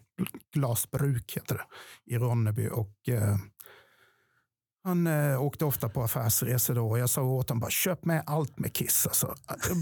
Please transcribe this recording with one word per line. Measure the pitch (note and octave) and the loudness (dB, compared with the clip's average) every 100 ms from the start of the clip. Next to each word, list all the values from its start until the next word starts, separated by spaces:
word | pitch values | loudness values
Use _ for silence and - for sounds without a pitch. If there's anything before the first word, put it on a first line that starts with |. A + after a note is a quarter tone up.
| - - F#3+ - - | -2 -6 -6 -8 -6
glasbruk | D3+ C3+ A#2 - C3+ C#3+ B2 - - | 0 2 0 0 0 2 0 -2 -8
heter | - | -4
det, | A2 - - - - - | -6 -6 -16 -20 -18 -4
i | A#2+ | -2
Ronneby | B2 A#2 G#2+ G#2+ G#2+ | 2 2 2 0 -2
och, | - G#2 - - | -2 -6 -6 -2
eh, | A#2+ G#2+ G2+ G2+ - - - - _ _ _ _ _ _ _ _ _ | 2 2 2 -2 -14 -20 -20 -20 _ _ _ _ _ _ _ _ _
han, | F#3 F3 E3+ | -2 0 2
eh, | D3+ D3 C3 | 2 2 2
åkte | C#3+ - | 0 0
ofta | D3+ - A2+ | -2 0 -2
på | C3+ | -2
affärsresor | A#2 - A2+ - A#2 B2 - | -2 0 0 0 2 0 2
då | A#2+ A2+ | 2 2
och | A#2 | 2
jag | B2 | 2
sa | - | 2
åt | C3 C3 B2+ | 2 0 0
honom | A#2 | -2
bara, | A2+ | -2
"Köp | - F#3+ F3 | 0 0 0
med | E3+ D#3+ - | 2 0 0
allt | D3+ C#3+ - | -2 -2 -2
med | - | -4
Kiss, | - F#3 - - | -2 0 2 2
alltså. | - - - - - - F3+ | 0 -2 -4 -10 -6 -2 0